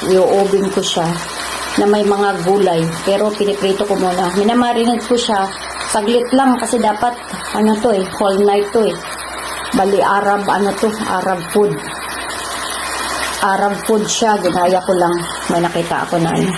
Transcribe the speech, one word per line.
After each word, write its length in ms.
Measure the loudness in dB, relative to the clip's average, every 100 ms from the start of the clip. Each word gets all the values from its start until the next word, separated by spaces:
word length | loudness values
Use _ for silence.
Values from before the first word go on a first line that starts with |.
| 4
I-oven 560 | 4 4 4 4 2 0
ko 80 | -2
siya 240 | -2 -2 -2 -2 -6 -10 -8 -8 -4 0
na 80 | 2
may 160 | 2
mga 400 | 2 2 0 0
gulay. 400 | 0 2 4 2 0 -2 -2
Pero 240 | 0 0
piniprito 560 | 0 -2 0 0 0 0
ko 80 |
muna. 400 | 0 0 0 0
Minamarinate 720 | 2 2 2 2 2 2 0 0
ko 80 |
siya. 320 | 0 2 0 -2 -6 -12 -10 -4
Saglit 320 | -2 2 0 2
lang 240 | 4 4 2
kasi 240 | 0 0
dapat, 320 | 2 2 -2 -2 -10 -10 -6
ano 240 | 0 2 4
to 160 | 2
eh, 80 | 2 -2 -2
whole 160 | 0 4
night 240 | 4 2 2
to 80 | 2
eh. 140 | 0 -2 -10 -12 -10 -10 -10 -8 -2 0
Bali, 240 | 2 2
Arab, 400 | 4 2 2 0
ano 320 | 0 0 0
to, 160 | 0 -2 -2 -4
Arab 320 | -2 -2 -4 -2
food. 160 | 2 2 0 -8 -10 -10 -10 -8 -10 -8 -8 -8 -8 -6 -6 -6 -4 -6 -2 0
Arab 320 | 2 0 -2 0
food 240 | 0 0
siya. 240 | 0 2 2
Ginaya 400 | 0 2 2 2
ko 80 | 2
lang. 240 | 2 2 0 -4 -8 -2
May 80 | 0
nakita 400 | 0 -2 -2 -4
ako 160 | -2 0
na 160 | 0
ano. 160 | 0 0